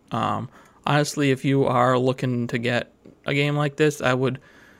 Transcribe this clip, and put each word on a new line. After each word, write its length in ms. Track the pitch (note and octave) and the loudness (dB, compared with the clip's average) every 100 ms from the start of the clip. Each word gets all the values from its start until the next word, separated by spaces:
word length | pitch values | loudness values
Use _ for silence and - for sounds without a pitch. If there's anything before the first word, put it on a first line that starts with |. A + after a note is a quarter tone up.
| - | -8
Um, 400 | A#2 A2 G#2 A#2+ - - _ - | -4 -2 -2 -6 -14 -20 _ -2
honestly, 440 | D3 D3 - C#3+ | 0 0 0 0
if 120 | C3 | 0
you 220 | C#3+ C#3 | 2 2
are 340 | C3+ B2+ B2 B2+ | 2 2 2 2
looking 500 | B2+ B2+ B2+ A#2+ A#2+ | 2 0 -2 -2 -2
to 100 | B2 | -4
get 340 | A#2 A#2+ - _ - - | -2 -2 -4 _ -20 -12
a 80 | - | -4
game 240 | C#3+ C#3+ D3 | 0 0 0
like 200 | D3 C#3 | -2 2
this, 260 | D3+ C#3+ | 0 2
I 100 | - | -2
would 280 | B2+ C3 C3 - - - - | 0 0 -4 -10 -20 -20 -20